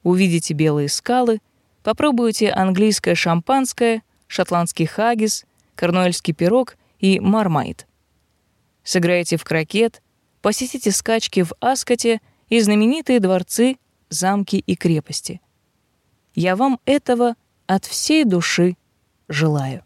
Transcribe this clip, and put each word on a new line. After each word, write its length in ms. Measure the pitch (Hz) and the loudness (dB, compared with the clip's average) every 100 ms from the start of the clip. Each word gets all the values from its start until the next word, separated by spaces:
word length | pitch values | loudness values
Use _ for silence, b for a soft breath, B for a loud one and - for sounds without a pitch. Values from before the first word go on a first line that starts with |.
увидите 520 | 175 185 190 165 - | 2 2 2 0 -2
белые 340 | 151 156 147 143 | 0 0 0 -2
скалы, 520 | - - 247 240 220 _ _ _ _ | -4 -2 0 0 -2 _ _ _ _
попробуете 680 | - 220 294 247 233 214 208 | -6 0 0 2 0 0 -2
английское 640 | - 190 185 214 202 - | 0 0 2 2 2 -2
шампанское, 880 | 170 175 170 - 269 262 - 233 220 _ _ _ | 0 0 0 0 0 0 0 0 0 _ _ _
шотландский 600 | - 180 175 170 - 160 | -6 -2 0 -2 -2 -4
хаггис, 580 | - 226 233 214 - _ _ _ | 0 -2 0 -2 -4 _ _ _
корнуэльский 600 | - 175 185 180 170 - | -4 -2 2 0 0 -4
пирог 420 | 156 175 240 247 - _ _ | 0 2 2 0 -10 _ _
и 220 | 190 190 | 0 2
мармайт. 680 | 196 214 196 151 - - - _ _ _ _ _ _ _ _ _ | 2 0 0 -2 -4 -12 -18 _ _ _ _ _ _ _ _ _
Сыграете 540 | - 185 170 180 170 165 | -4 0 2 0 0 -4
в 80 | |
крокет, 580 | - 160 156 202 226 - _ _ _ _ | -2 -4 -2 0 0 -2 _ _ _ _
посетите 480 | 208 214 254 262 214 | -4 -2 -6 -4 -2
скачки 500 | 196 - 226 - - | -2 -2 -2 0 -2
в 100 | 170 - | -2 -2
Аскоте 600 | 233 269 - 240 233 226 _ _ _ | -2 -2 -2 -2 0 -2 _ _ _
и 120 | 233 | 2
знаменитые 600 | 208 208 220 311 302 247 | 4 4 2 0 2 2
дворцы, 560 | 185 185 180 - 247 262 _ _ _ | 2 0 -2 0 0 0 _ _ _
замки 500 | 151 185 202 190 190 | -4 0 0 -2 -4
и 120 | - 185 | -2 -2
крепости. 640 | 170 156 - 143 - 180 _ _ _ _ _ _ _ _ _ | 0 0 -2 -10 -10 -16 _ _ _ _ _ _ _ _ _
Я 200 | - 175 | -2 -2
вам 260 | 185 269 247 | 2 0 0
этого 500 | - 285 - 240 240 233 _ _ - | 0 0 0 0 0 -2 _ _ -2
от 180 | 190 | -2
всей 400 | - - - 311 | -2 -8 0 2
души 520 | 247 175 165 - 180 180 _ _ _ _ - | 4 2 0 0 0 0 _ _ _ _ -10
желаю. 560 | 143 156 147 135 131 | -2 0 0 -4 -10